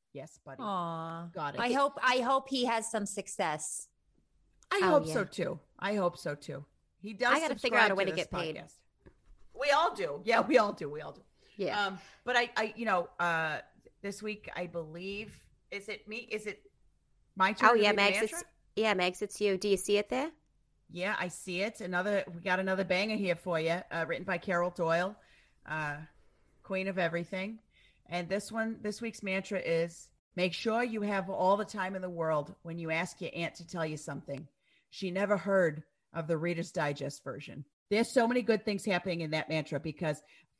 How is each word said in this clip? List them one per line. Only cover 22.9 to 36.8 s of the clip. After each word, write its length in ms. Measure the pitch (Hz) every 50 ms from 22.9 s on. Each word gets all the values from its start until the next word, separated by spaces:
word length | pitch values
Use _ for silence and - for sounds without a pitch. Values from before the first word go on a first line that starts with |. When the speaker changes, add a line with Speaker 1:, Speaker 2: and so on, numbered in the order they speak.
| 180 180 202 220 214
Speaker 1:
here 200 | 208 202 180 170
for 220 | 160 - 185 170 160
you, 220 | 160 160 165 175 - -
uh, 140 | - 170 160
written 180 | 143 165 - 185
by 120 | 190 185
Carol 320 | 170 - 202 180 175 175 180
Doyle. 440 | 175 - 170 165 165 170 180 196 214 - _ _ - - _ _ _ _ _
Uh, 320 | - 156 156 156 147 147 151 160 - _ - _ _ _ _ _ _ _ _ _
queen 220 | - 190 190 190
of 100 | 196 190 190
everything. 600 | 175 165 165 170 170 - - 185 190 208 226 220 _ _ _ _ _ _ _ _ _
And 200 | - 170 180 175 165
this 220 | 190 208 202 -
one, 260 | 208 226 220 220 226 -
this 200 | - 208 208 -
week's 220 | 233 226 220 - -
mantra 360 | 196 190 190 190 - 208 185
is, 500 | - - 165 165 165 170 165 - - - _ _ _ _ _
"Make 180 | 180 180 185 -
sure 300 | - - 226 220 233 247
you 180 | 247 220 220
have 280 | 202 208 202 196 185 185
all 280 | 190 - 180 185 196
the 80 | 202 214
time 300 | 208 - 208 185 190 196
in 60 | 185
the 80 | 185 180
world 440 | 175 165 160 160 160 151 143 160 190 _ _
when 140 | 170 165
you 140 | 170 170 160
ask 300 | 160 160 180 175 - -
your 100 | 185 - -
aunt 220 | - 170 156 -
to 120 | - 170
tell 180 | 165 - 175 160
you 120 | 156 156
something. 500 | 151 - - 143 139 - - 139 143 156 - _ _ _ _ _ _ _ _
She 220 | - - 196 185
never 260 | 175 185 202 196 208
heard 460 | 185 190 196 196 190 180 160 151 151 - _ _ _ _ _ -
of 140 | 165 160
the 100 | 156 165
Reader's 340 | 151 160 175 175 165 170 -
Digest 520 | - 180